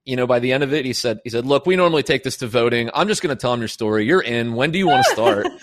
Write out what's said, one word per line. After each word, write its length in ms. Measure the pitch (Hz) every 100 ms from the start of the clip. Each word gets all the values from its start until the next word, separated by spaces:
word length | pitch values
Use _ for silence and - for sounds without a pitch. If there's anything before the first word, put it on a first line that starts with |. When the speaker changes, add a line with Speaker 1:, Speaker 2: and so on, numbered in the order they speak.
Speaker 1:
you 120 | - 127
know, 100 | 123
by 140 | 123
the 120 | 127
end 120 | 131
of 100 | 139
it, 100 | 151
he 100 | 131
said, 260 | 117 123 110
he 60 | 117
said, 160 | 113 127
"Look, 220 | 143 175
we 80 | 185
normally 260 | 175 160
take 220 | 131 135
this 140 | 131 -
to 100 | 120
voting. 420 | 123 120 120 113
I'm 160 | 143 190
just 140 | 214
gonna 140 | 170 135
tell 180 | 123
him 60 | 120
your 80 | 110
story. 380 | - 107 107 107
You're 140 | 185
in. 320 | 117 120 117 117
When 160 | 147
do 80 | 170
you 80 | 185
wanna 160 | 762
start?" 420 | 740 - - - 349
Speaker 2:
<laughs> 60 | -